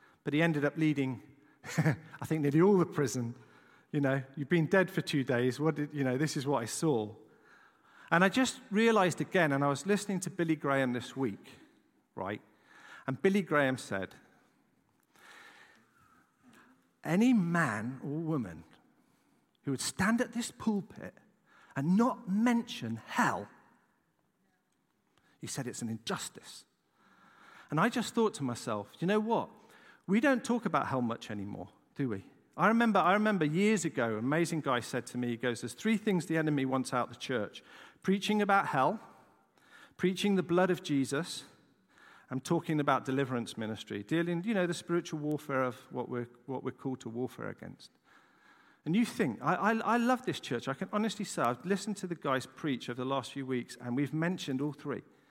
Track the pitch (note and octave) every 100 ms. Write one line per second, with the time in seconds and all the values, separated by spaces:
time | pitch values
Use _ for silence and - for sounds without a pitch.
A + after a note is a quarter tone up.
0 | - _ - C#3+ E3+ D3+ C#3+ D#3+ D#3 C#3
1 | C3 A#2+ - - _ _ - - D#3 C3+
2 | - - - D#3+ C#3+ D3 F#3+ G3 E3 -
3 | C3+ B2+ A#2 A#2+ - - _ _ _ D3+
4 | C3+ C3+ C3 - C#3 F3 D#3+ G3 F3 -
5 | - D3 B2+ B2 B2+ B2 D#3 D3 D3 D3+
6 | C3 B2+ D#3 D#3 C3+ C3+ A2+ - E3 B2
7 | G#2+ G#2+ - _ _ - - _ _ -
8 | - E3+ F#3+ G3+ B3+ - - G3 A3+ A3
9 | F#3 - D3+ F#3+ D#3+ C#3 C#3+ C#3 G3 G3+
10 | - F#3 - - E3+ D#3 D3 C3+ C3 B2
11 | - - C3 G2 - - - _ _ _
12 | _ - F#2+ F#2 - _ _ - - -
13 | - C3 G3 G3+ E3+ D3 C3+ C3 - G2
14 | F#2 - - _ _ _ _ _ _ _
15 | _ _ - - - - - _ _ _
16 | _ _ _ _ _ - - _ _ _
17 | - F3 A#3+ A#3 E3+ E3+ D3+ G#2+ A2+ C3
18 | - D3 D#3+ D#3 G2+ D#2+ - - _ _
19 | _ _ _ _ _ _ - C3 - -
20 | G3 A3+ B3+ A#3+ A#3 - - G3+ - -
21 | - - _ _ _ - - - D3 F#3+
22 | B3 A#3+ - G3 A#3+ A#3 A#3 - A2+ A2+
23 | - - G3 F#2 G#2 - _ _ _ _
24 | _ _ _ _ _ _ _ _ _ _
25 | _ _ _ _ A#2 - B2 - A#2 A2
26 | - F#3+ - - - - - _ _ _
27 | _ _ - - - - - D3+ G#3+ A#3+
28 | - - A3 - C3+ A#2 - G#2+ G2+ -
29 | E3+ G#3+ A3 G#3+ G#2 - - - - -
30 | - G3+ D4 B3+ - A#3+ F#3+ D3+ A2 C3
31 | A#2+ A2+ - G#2 G2+ G#2 F2+ - _ -
32 | C3+ G2 - - _ - F3+ A3+ A#3 G3
33 | E3 G3+ G#3+ G3+ D3+ D#3+ G#3 G#3+ D#3+ C3+
34 | A#2 G#2+ A#2+ D#3 E3 E3 C#3+ A#2+ A2+ B2+
35 | - B2 B2 A#2 B2 A#2 A#2+ - G#3+ A3
36 | G#3+ F3+ D3 D#3+ D#3 D3 C3 C3 B2+ B2+
37 | A#2+ A#2+ - B2+ G2+ - - - - -
38 | - G3 F#3+ G#3+ G#3 G3 D3+ C#3+ D3 G#3+
39 | - - - _ _ _ _ - - -
40 | F3+ F#3 G3+ F#3+ D#3 F3 F#3 F3 - C#3+
41 | C3 C#3 F3 - - - _ _ _ _
42 | - - - C3 - E3+ E3 D3+ C#3+ C3
43 | G#2 C3+ C3 B2 A2 - A2 G#2+ - G#2
44 | G2+ D#3+ E3+ E3+ F#3+ G#3 F3 E3+ - F3
45 | - D#3 D3 D3+ - C3+ B2+ A#2+ - B2+
46 | A#2 B2 A#2+ - - B2+ B2+ A#2+ C#3 B2+
47 | B2+ A2+ B2 - G#2 G2+ - F#2+ - _
48 | _ - _ _ _ - _ _ - F#3
49 | A#3+ - E3+ G#2 C3+ F3 G3 A3+ - A#3+
50 | A#3 B3 B3 D3+ - A#2+ C3+ C3+ F#3 G#3
51 | A3 - F3 - B2 B2 F3 G3 A3 G3+
52 | F3+ E3+ D3 C3 - - D#3+ B2 - A#2+
53 | B2+ C3+ A#2+ C#3 C3 B2+ A#2 - B2 B2
54 | C#3+ D#3 E3 F#3 - C3 D3 C#3+ D3 A2
55 | - _ _